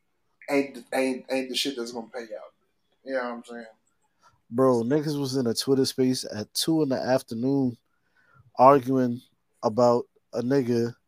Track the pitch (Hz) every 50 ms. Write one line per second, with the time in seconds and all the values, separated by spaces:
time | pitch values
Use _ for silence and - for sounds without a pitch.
0 | _ _ _ _ _ _ _ _ - - 143 143 139 135 120 120 117 - - 135
1 | 131 131 127 113 - - 131 131 131 127 127 - - 143 123 120 117 117 123 120
2 | 110 113 - 127 117 107 107 - - - _ _ _ _ _ _ _ _ _ _
3 | - 135 135 131 123 120 120 117 120 - 120 117 117 113 - _ _ _ _ _
4 | _ _ _ _ _ _ _ _ _ - 117 120 131 135 127 117 113 117 143 156
5 | 147 156 147 143 139 131 131 139 127 117 110 - - 131 135 131 135 127 - -
6 | 131 131 127 127 - - - 107 107 - - - - - 160 156 156 135 127 110
7 | - 113 127 131 - - 117 113 120 135 139 139 135 127 120 - _ _ _ _
8 | _ _ _ _ _ _ _ _ _ _ - - 123 135 143 143 123 127 135 131
9 | 127 123 120 127 - _ _ _ _ _ _ _ - 120 107 117 123 120 120 120
10 | - _ _ _ _ _ - 113 120 123 139 143 127 117 123 117 117 117 117 _
11 | _